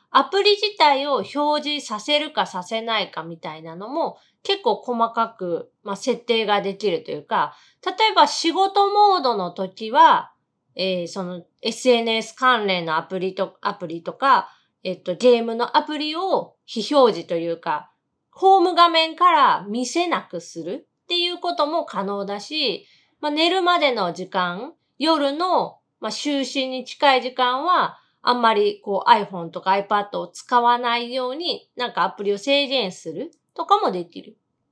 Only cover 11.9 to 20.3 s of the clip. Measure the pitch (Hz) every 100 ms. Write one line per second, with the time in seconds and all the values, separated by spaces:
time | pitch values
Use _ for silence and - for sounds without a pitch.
11.9 | 233 226 226 220 - 254 240 208 185 165
12.9 | 160 165 190 185 185 180 - 208 - 170
13.9 | 165 170 165 277 240 - _ _ _ 185
14.9 | 185 - 175 247 233 233 226 240 311 302
15.9 | 302 302 320 381 285 - _ - 233 208
16.9 | 294 240 170 165 170 170 165 170 151 -
17.9 | _ _ _ _ - 381 392 359 339 339
18.9 | 330 320 311 359 339 240 151 196 226 247
19.9 | 330 349 208 -